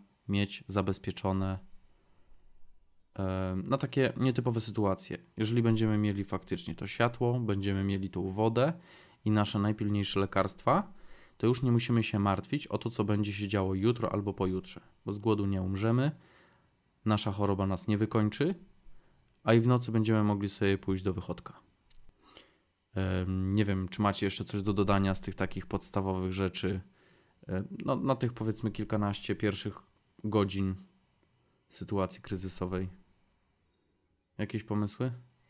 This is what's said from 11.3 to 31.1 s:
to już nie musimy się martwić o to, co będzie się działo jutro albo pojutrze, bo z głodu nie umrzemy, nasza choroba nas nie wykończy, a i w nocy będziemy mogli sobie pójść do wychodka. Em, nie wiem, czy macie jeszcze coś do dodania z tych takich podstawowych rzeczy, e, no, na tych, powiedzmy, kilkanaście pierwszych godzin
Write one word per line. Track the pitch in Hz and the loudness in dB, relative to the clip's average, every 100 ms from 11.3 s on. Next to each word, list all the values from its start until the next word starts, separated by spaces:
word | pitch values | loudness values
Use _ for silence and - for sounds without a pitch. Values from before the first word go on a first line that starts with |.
| - | 0
to | 113 | 2
już | 123 | 2
nie | 127 | 4
musimy | 117 120 117 | 2 4 2
się | 110 104 | 2 2
martwić | 101 98 - 147 - | 2 0 -2 -6 -4
o | 107 | -4
to, | 117 | -4
co | - | -2
będzie | 104 104 104 | 0 2 0
się | 98 101 | -4 -2
działo | 104 95 | 0 0
jutro | 95 107 117 110 | 2 2 2 0
albo | 104 101 | -2 -2
pojutrze, | 92 95 92 - - - _ - | 0 0 -2 -6 -14 -20 _ -8
bo | |
z | 101 | -2
głodu | 110 107 98 | 2 2 2
nie | 98 | 0
umrzemy, | 92 95 110 120 143 - - - _ _ _ _ _ _ 107 | 0 0 2 4 2 -2 -12 -20 _ _ _ _ _ _ 0
nasza | 104 110 | 0 0
choroba | 98 101 98 95 | 0 0 2 0
nas | 92 - | 0 0
nie | 104 | 0
wykończy, | 107 113 107 - 151 190 - - - - - _ _ _ | 2 2 2 2 -2 -2 -10 -20 -20 -20 -20 _ _ _
a | - | 4
i | 117 | 6
w | 117 | 6
nocy | 123 120 | 2 2
będziemy | 113 110 110 | 2 4 4
mogli | 104 101 101 | 4 2 -2
sobie | - 98 98 | 0 2 2
pójść | - 95 | 0 -2
do | 95 | -2
wychodka. | 92 - 170 - - _ _ _ - - - _ - - _ _ _ _ | -4 -4 -8 -12 -20 _ _ _ -20 -20 -20 _ -20 -20 _ _ _ _
Em, | 98 95 92 92 92 95 101 | -4 -2 0 0 0 2 2
nie | 101 | 2
wiem, | 95 90 | 0 -2
czy | - | 0
macie | 101 95 101 | 0 2 0
jeszcze | - 98 | -2 -4
coś | 104 | -4
do | 98 | 0
dodania | 101 101 98 98 95 | 2 4 4 2 0
z | |
tych | - - | -4 -4
takich | 95 - - | -4 -6 -6
podstawowych | 98 - 104 95 92 92 | -6 -4 -4 -2 -2 -2
rzeczy, | 92 95 - 92 95 - _ _ _ _ _ - | 0 -2 -2 -4 -4 -8 _ _ _ _ _ -8
e, | 185 - 196 147 | -6 -6 -6 -2
no, | 135 | -2
na | 135 127 | -2 -2
tych, | 123 | -2
powiedzmy, | 123 110 107 110 | -2 -4 -2 -4
kilkanaście | - 107 107 104 98 - 101 | -4 -4 0 0 -2 -4 -2
pierwszych | 107 98 104 - - _ _ _ | -2 -2 -6 -10 -16 _ _ _
godzin | 110 104 95 98 95 92 - _ _ | -2 2 2 0 -2 -4 -10 _ _